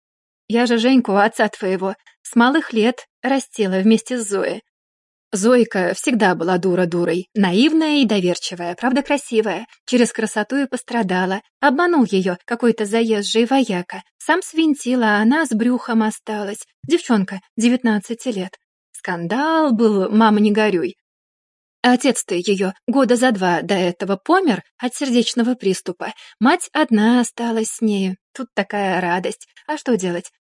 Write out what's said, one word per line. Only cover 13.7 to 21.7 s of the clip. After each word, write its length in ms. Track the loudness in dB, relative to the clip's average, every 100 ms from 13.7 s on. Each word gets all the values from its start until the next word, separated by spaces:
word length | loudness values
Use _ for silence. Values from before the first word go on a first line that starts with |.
| -2 -6 -14 -16 _
Сам 240 | -2 -2
свинтил, 580 | -2 0 0 0 -2 0
а 160 | 2 2
она 300 | 2 2 0
с 20 |
брюхом 540 | 0 0 0 0 0
осталась. 640 | 0 -4 -8 -8 -8 -10 -16 _
Девчонка, 580 | -2 -2 2 0 0 -8 -12 0
девятнадцати 720 | 2 2 0 0 -4 -8 -6
лет. 300 | -6 -8 -14 _ _ _
Скандал 800 | -14 -10 -8 -4 -2 0 2 2
был, 360 | 2 2 2 2
мама, 280 | 4 4 4
не 120 | 4
горюй. 460 | 2 2 0 -2 -8 _ _ _ _ _ _ _